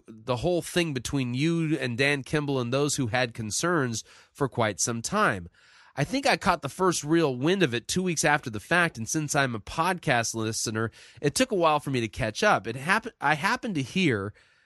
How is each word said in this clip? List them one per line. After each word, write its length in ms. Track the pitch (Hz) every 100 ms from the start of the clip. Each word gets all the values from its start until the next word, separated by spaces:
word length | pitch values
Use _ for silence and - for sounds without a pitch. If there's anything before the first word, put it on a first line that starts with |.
| -
the 280 | 110 113 120
whole 260 | 151 175
thing 320 | - 180 165
between 400 | 131 - 139 123
you 420 | 123 160 170 156 151
and 200 | 131 117
Dan 240 | 139 143
Kimball 360 | 127 151 143 135
and 140 | 120
those 240 | 135 147 139
who 120 | 120
had 260 | 127 127
concerns 680 | - 107 - 170 170 127 110 - - -
for 160 | - 127
quite 320 | - 110 98
some 220 | - 117
time. 460 | - 202 196 98 87 - _ - - -
I 80 |
think 220 | 143 262 269
I 100 | 185
caught 260 | 196 175
the 60 | 135
first 360 | - 185 160
real 300 | 147 165 151
wind 280 | 123 147 196
of 120 | 151
it 140 | 117 -
two 140 | 185
weeks 220 | 185 160
after 240 | 156 147 127
the 120 | 107
fact, 360 | - 170 170 117
and 120 | 110
since 260 | 160 147
I'm 200 | 147 135
a 60 | 113
podcast 760 | - - 170 180 156 123 113
listener, 580 | 117 110 110 - 107 113 - - -
it 140 | 147
took 160 | - 254
a 40 | 196
while 240 | 160 151
for 100 | 147
me 100 | 127
to 80 | 113
catch 340 | - 117 107
up. 240 | 214 143 98
It 100 | 123
happen-, 360 | 147 214 220 -
I 140 | 139
happened 400 | 151 196 247 254
to 80 | 160
hear 500 | 127 190 170 107 101 - _ _